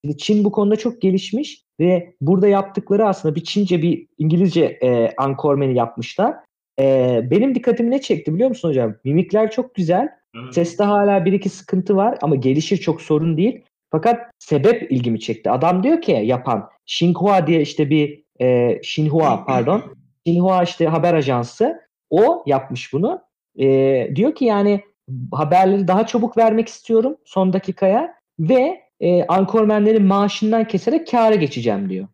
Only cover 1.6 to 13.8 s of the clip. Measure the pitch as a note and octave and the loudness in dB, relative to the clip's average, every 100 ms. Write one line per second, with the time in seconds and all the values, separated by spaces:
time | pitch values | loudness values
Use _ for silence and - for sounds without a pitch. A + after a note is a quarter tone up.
1.6 | _ - F3 F3+ F3 _ C#3 F#3+ G3+ G3 | _ -2 0 0 -2 _ 0 2 4 2
2.6 | G3 - - G3+ G#3+ F#3 D#3+ D#3 E3+ G#3 | -2 -10 -2 0 0 -2 -4 -6 -4 -4
3.6 | F#3+ F3 E3+ - - - D#3 E3+ F#3+ E3 | 0 0 0 -2 -8 -4 0 2 2 2
4.6 | D3 - B2+ A#2+ A2+ - C3+ C3+ D3 C#3+ | 0 0 0 2 0 -2 -4 -2 0 0
5.6 | C3+ B2 A#2 - A#2+ - A3+ D#4 _ _ | 0 0 -2 -6 -10 -2 -2 -4 _ _
6.6 | _ - C3+ C3+ B2+ A#2+ B2+ F3+ C4+ A#3+ | _ -2 2 2 2 0 2 2 2 0
7.6 | A#3+ A#3 A#3 C4+ - F3+ - D#3+ C4 A#3 | -2 0 0 -2 -2 -4 -2 0 0 0
8.6 | E3 C3 A2+ G#2+ C3 D#3 F#3+ G#3 A3 A#3 | -2 0 -2 -4 -2 0 0 0 0 -2
9.6 | B3 - E3 F3+ C#4+ _ _ A3+ B2+ D3 | -6 -4 0 0 -2 _ _ -18 -6 -2
10.6 | E3+ - G3+ G#3 G3+ G3 F3 G3 G3 - | -2 -2 0 2 2 2 0 0 -4 -10
11.6 | - F#3 F#3 G3 G#3+ C#4 D3 C3+ B2+ C#3 | -4 -4 0 0 0 -2 -2 0 0 0
12.6 | D3+ G3 - D#3+ - D3+ E3 D#3 G#3 - | -2 -2 -2 -6 -2 -2 0 0 -2 -2
13.6 | _ _ | _ _